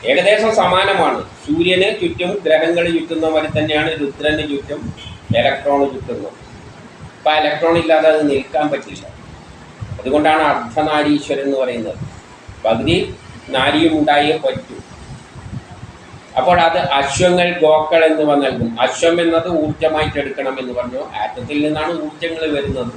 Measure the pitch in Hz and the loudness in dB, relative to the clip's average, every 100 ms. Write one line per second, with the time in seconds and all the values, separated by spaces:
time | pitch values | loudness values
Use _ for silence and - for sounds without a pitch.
0 | 117 151 190 208 220 196 180 185 196 190 | 2 2 4 2 2 2 2 2 2 2
1 | 147 117 - - - 156 175 185 196 226 | 0 -2 -8 -14 -4 0 2 2 2 0
2 | 175 - 180 202 160 156 165 170 175 165 | -4 -2 -4 -2 2 2 4 2 0 -2
3 | - 160 160 156 156 156 156 151 160 151 | -2 -2 0 0 0 -2 0 0 -2 -2
4 | 143 - 147 156 151 139 143 147 117 - | -6 -2 -2 -2 -4 -6 -6 -10 -10 -12
5 | - - - 113 127 - 143 143 135 127 | -16 -18 -2 2 2 0 0 2 2 -2
6 | - 113 - - - - - - - - | -8 -8 -10 -14 -20 -20 -20 -20 -20 -20
7 | - - 151 156 147 - 170 170 160 156 | -20 -2 2 2 2 0 2 2 4 4
8 | 156 156 147 135 131 156 151 139 - 90 | 6 4 2 0 -2 -2 0 -2 -6 -16
9 | - - - - - - - - - - | -16 -18 -20 -20 -20 -20 -20 -16 -12 -8
10 | 127 147 156 156 151 123 117 151 156 151 | -2 2 4 4 2 0 -2 -2 0 0
11 | 147 147 - 139 139 135 127 120 104 - | 2 0 0 -2 0 0 -2 -4 -6 -8
12 | - - - - - - 110 117 151 381 | -12 -14 -20 -20 -20 -4 0 0 2 0
13 | - - - - - 131 139 147 160 156 | -2 -10 -18 -20 -6 0 2 4 2 4
14 | 147 147 151 - 135 127 - - - - | 4 4 4 2 -2 -4 -10 -16 -18 -20
15 | - - - - - - - - - - | -18 -18 -18 -18 -12 -14 -14 -18 -18 -18
16 | - - - - 147 180 165 175 175 - | -20 -20 -6 0 2 4 4 2 0 0
17 | - - 180 180 175 170 151 156 156 165 | 0 2 4 4 2 4 4 4 4 4
18 | 160 151 151 143 135 117 117 113 127 - | 4 4 2 2 0 -2 -4 0 -2 2
19 | 165 170 165 165 170 165 151 151 160 156 | 2 2 2 2 0 -2 -2 -2 -2 0
20 | 147 147 135 139 135 135 123 120 123 127 | -2 -4 -6 -4 -6 -6 -6 -6 -6 -8
21 | 147 107 107 127 120 147 151 151 160 165 | -10 -6 -8 -8 -6 -2 0 0 -2 -4
22 | 151 - 165 160 156 143 139 131 117 | -6 -6 -8 -4 -2 -2 -2 -4 -6